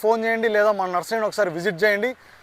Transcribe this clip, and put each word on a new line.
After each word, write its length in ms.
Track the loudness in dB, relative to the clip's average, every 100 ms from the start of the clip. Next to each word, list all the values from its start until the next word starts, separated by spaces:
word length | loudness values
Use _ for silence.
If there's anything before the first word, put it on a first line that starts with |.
| 0
ఫోన్ 160 | 0 0
చేయండి, 220 | 0 2 2
లేదా 140 | 2 2
మన 100 | -2 -4
నర్సరీని 300 | -2 -2 -2
ఒకసారి 220 | 0 -2 -2
విజిట్ 240 | -4 0
చేయండి. 280 | 0 2 -2 -6 -14 -20